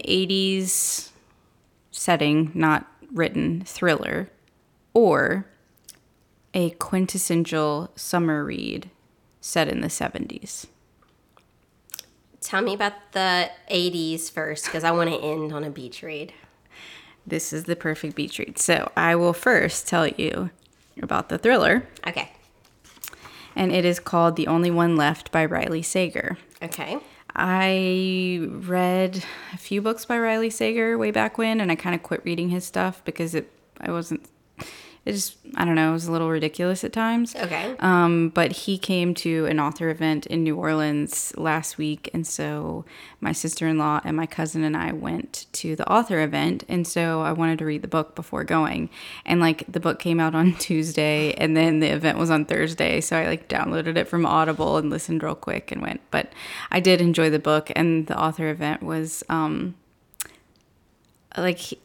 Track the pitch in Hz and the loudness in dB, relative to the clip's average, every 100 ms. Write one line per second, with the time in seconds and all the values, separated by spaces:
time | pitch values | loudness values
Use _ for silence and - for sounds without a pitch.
0 | - 185 185 190 190 190 185 - - - | 0 0 2 0 2 0 0 -2 -2 -4
1 | - - _ _ _ _ _ _ _ - | -8 -18 _ _ _ _ _ _ _ -6
2 | - 170 147 151 156 170 156 151 - _ | 0 2 4 4 2 2 2 2 -2 _
3 | - 240 165 156 156 170 185 - 180 156 | -10 -2 -2 0 -2 -2 -6 -2 0 2
4 | - 165 190 _ _ _ _ _ _ 226 | 0 -4 -6 _ _ _ _ _ _ 4
5 | 214 139 135 185 196 _ _ _ - - | 6 6 4 0 -4 _ _ _ -20 -20
6 | _ _ _ _ _ 190 170 - - 190 | _ _ _ _ _ 0 0 -2 -2 0
7 | 185 185 - 170 165 160 151 147 180 - | 0 0 0 2 2 2 0 0 -6 -10
8 | - 180 165 151 147 - - - 185 - | -2 0 2 0 -2 -6 -6 -8 -10 -20
9 | _ _ _ _ - - 156 64 165 - | _ _ _ _ -4 0 0 0 -4 -4
10 | - - - - - - - _ _ _ | -6 -6 -8 -10 -14 -14 -16 _ _ _
11 | _ _ _ _ _ _ _ _ _ - | _ _ _ _ _ _ _ _ _ -16
12 | - _ _ _ - 190 190 202 208 202 | -16 _ _ _ -4 -2 0 0 -2 -4
13 | - 196 190 180 175 - - 180 175 175 | -6 0 2 2 0 -6 -4 0 0 -2
14 | 160 160 160 - 156 151 - 160 165 170 | -4 -4 -6 -6 -6 -6 -6 0 2 2
15 | 165 165 151 156 156 151 151 139 123 - | 2 0 -4 -4 -4 -6 -8 -8 -12 -14
16 | 160 147 170 - - _ _ - - - | -12 -12 -12 -16 -20 _ _ -20 -20 -20
17 | - _ - 160 - 156 170 170 160 156 | -20 _ -6 -4 -4 -6 -4 -4 -2 -4
18 | 151 143 - - - - - 170 - - | -6 -6 -6 -6 -8 -2 2 2 0 0
19 | 170 170 175 170 254 226 175 - - 170 | 4 4 4 4 4 4 4 -2 0 2
20 | 160 - 151 - 180 - _ _ _ - | 2 0 -2 -2 -6 -8 _ _ _ -12
21 | - - - - 226 247 160 240 - - | -2 -2 -2 0 4 6 6 4 0 -8
22 | - - - - _ _ _ _ - - | -8 -6 -8 -14 _ _ _ _ -20 -20
23 | - - - - - - 185 180 175 175 | -18 -18 -20 -20 -10 -2 2 4 2 0
24 | - 175 170 165 - 165 175 170 170 160 | 0 4 4 4 2 2 4 4 4 4
25 | 147 156 - 165 156 165 - 160 170 190 | 2 0 -2 0 2 0 -2 -2 -2 0
26 | 180 - - 180 - - 170 170 147 262 | 0 -2 -6 -8 -12 -14 -10 -8 -6 -8
27 | - - - - 180 185 190 190 185 185 | -10 -20 -10 -2 0 2 4 4 2 2
28 | 185 185 185 180 160 - 180 180 180 185 | 0 0 0 -2 -4 -6 -2 0 2 2
29 | 185 190 - - - 180 - 202 214 226 | 2 -2 -8 -12 -14 -14 -4 -2 -2 -4
30 | - 233 226 220 226 220 220 226 226 233 | -2 0 2 2 0 0 0 2 0 2
31 | 214 214 214 - 226 220 185 165 180 170 | 0 2 0 0 0 2 2 0 0 -4
32 | - - 170 170 175 180 180 185 185 185 | -2 -6 -2 -2 -2 -2 -2 -2 -2 -4
33 | - - 165 160 - _ _ - 50 170 | -10 -6 -4 -4 -6 _ _ -12 -6 -6
34 | 165 156 - _ _ - - - - - | -4 -8 -10 _ _ -18 -18 -18 -20 -10
35 | - 202 185 - - - 170 160 160 165 | -6 -4 -4 -8 -8 -2 2 4 2 0
36 | 170 165 160 160 156 156 180 185 - 226 | -2 -2 0 0 -2 -2 -2 -2 -4 -2
37 | 226 233 233 - 175 160 202 262 185 180 | 0 0 -2 -4 -6 -4 -6 0 4 6
38 | 170 170 165 170 165 190 - 190 - 185 | 6 4 2 2 2 0 -4 -4 0 0
39 | 175 170 170 160 156 156 147 151 165 160 | 2 0 0 0 2 2 0 0 -2 0
40 | 160 151 - 165 160 151 156 156 151 147 | 0 0 -2 0 0 0 0 0 0 0
41 | 147 - - - 160 156 156 - 151 147 | -2 -4 -6 -4 -2 0 -2 -4 -4 -4
42 | - 175 160 - 147 151 160 160 156 - | -6 -6 -6 -4 -4 -4 -6 -8 -12 -18
43 | - - - 160 160 - 165 156 151 151 | -20 -8 -4 -4 -4 -2 0 2 2 0
44 | - 156 160 - 160 165 156 156 - 156 | 0 -2 -4 -4 -4 -2 -2 -2 -4 -6
45 | - - - - - - 165 156 - 214 | -6 -6 -6 -12 -10 -8 -6 -4 2 2
46 | 233 175 151 147 156 185 - 180 165 170 | 2 0 0 0 0 -2 -2 -2 0 0
47 | 165 160 156 165 165 160 156 151 - 165 | 0 0 0 0 2 0 -2 -4 -2 -2
48 | 156 - 165 143 165 165 156 - 165 - | -2 -8 -8 -6 0 0 0 -2 -6 -8
49 | - - - 175 165 160 - 175 170 165 | -16 -14 -2 4 4 2 -4 -2 -2 -2
50 | 175 165 160 160 180 165 - 160 160 156 | 0 2 2 6 4 4 0 0 0 0
51 | 151 151 151 - 160 160 165 156 151 147 | 2 2 0 0 2 4 4 4 4 2
52 | 160 - 165 156 151 156 156 160 160 160 | 2 2 4 2 2 0 0 0 0 0
53 | - 160 165 165 - - - 160 165 165 | 0 0 0 -2 -2 -2 0 -2 0 0
54 | - 170 165 160 160 151 156 156 151 160 | 0 2 4 4 2 2 2 2 0 -2
55 | - 160 156 - - - - - - - | -2 -2 -2 -6 -6 -6 -6 -8 -6 -8
56 | - 151 - - - - - 185 185 180 | -4 -4 -4 -10 -14 -12 -2 2 6 6
57 | 170 165 160 151 147 151 151 - 165 165 | 6 6 4 4 4 2 2 0 2 2
58 | 156 - 160 165 160 165 151 156 160 160 | 0 0 0 0 -4 -2 -2 -2 -4 -4
59 | 160 - - 160 156 156 180 175 _ _ | -4 -8 -4 -2 0 -2 -6 -8 _ _
60 | _ _ - - _ _ _ _ _ _ | _ _ -14 -14 _ _ _ _ _ _
61 | _ _ _ - 180 175 - - | _ _ _ -4 -2 -2 -8 -14